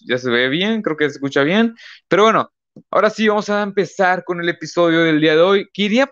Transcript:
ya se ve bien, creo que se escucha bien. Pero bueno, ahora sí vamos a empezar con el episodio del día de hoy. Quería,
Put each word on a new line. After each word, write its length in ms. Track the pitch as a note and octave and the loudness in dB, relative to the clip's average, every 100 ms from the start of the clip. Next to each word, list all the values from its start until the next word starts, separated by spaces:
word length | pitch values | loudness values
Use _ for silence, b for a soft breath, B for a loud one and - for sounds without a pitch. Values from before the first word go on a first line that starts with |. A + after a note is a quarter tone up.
| - | -6
ya 120 | B2 | -4
se 120 | B2 | -2
ve 200 | A#2+ C3 | 0 0
bien, 320 | D#3 G3+ A3+ | -2 -2 -4
creo 160 | G#3 D3+ | -4 -2
que 80 | D3 | -4
se 100 | C3+ | -4
escucha 280 | C#3 C#3+ | -4 -2
bien. 320 | C#3+ G3+ A#3 A3+ B B - | 0 2 0 -4 B B -2
Pero 140 | F#3+ | 2
bueno, 280 | A3 F3 - _ _ - - | 4 2 -2 _ _ -20 -6
ahora 200 | - G#3 | 0 0
sí 180 | - A3 | 0 0
vamos 220 | G#3 G3+ | 0 -2
a 140 | G#3 | -4
empezar 600 | G#3 G3+ E3+ - F#3 F3+ | -4 -4 -4 -2 0 0
con 160 | F3 F3 | -4 -6
el 60 | E3+ | -4
episodio 540 | D#3+ D#3+ F3 E3+ E3 | -6 -6 0 2 2
del 160 | E3 D3+ | 2 2
día 160 | D#3 D#3 | 2 4
de 60 | |
hoy. 280 | F3+ G3+ - | 4 2 -2
Quería, 360 | - G3+ A3+ C4+ | -4 0 0 0